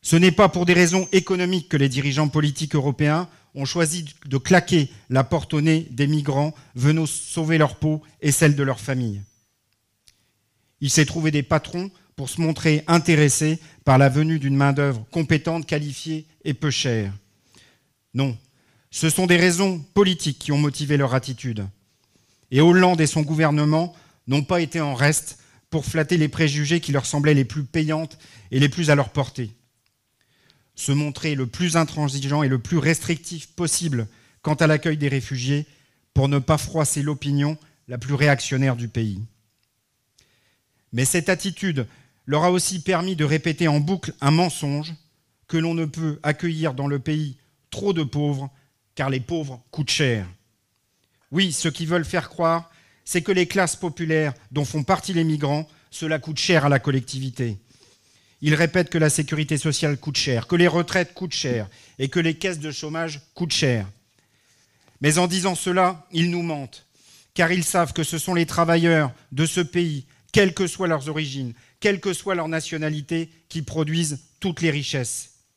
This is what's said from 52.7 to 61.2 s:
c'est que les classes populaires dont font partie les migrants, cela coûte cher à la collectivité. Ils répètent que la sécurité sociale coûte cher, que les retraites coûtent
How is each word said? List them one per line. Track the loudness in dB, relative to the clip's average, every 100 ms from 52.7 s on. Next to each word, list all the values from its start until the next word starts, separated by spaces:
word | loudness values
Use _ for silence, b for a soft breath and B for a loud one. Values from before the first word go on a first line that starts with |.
| b b b -6
c'est | -4
que | 0
les | 0 2
classes | 0 0 -2
populaires | -6 -6 -2 0 0 -4 b
dont | -4 -4
font | -4
partie | 0 -2 0
les | 0
migrants, | 0 0 0 -2 -6 b b
cela | -10 -4 -4
coûte | -4 -6
cher | 2 4 4
à |
la | 2
collectivité. | 2 -2 -4 -8 -8 -6 -6 -6 _ b b b b b b b
Ils | 0 2
répètent | 2 2 0
que | 2
la | 2
sécurité | 2 -2 -4 -2 -2
sociale | -2 -2 -2 -4
coûte | -4 -4
cher, | -2 -2 0
que | 2
les | 4
retraites | 2 0 -2 -2
coûtent | -6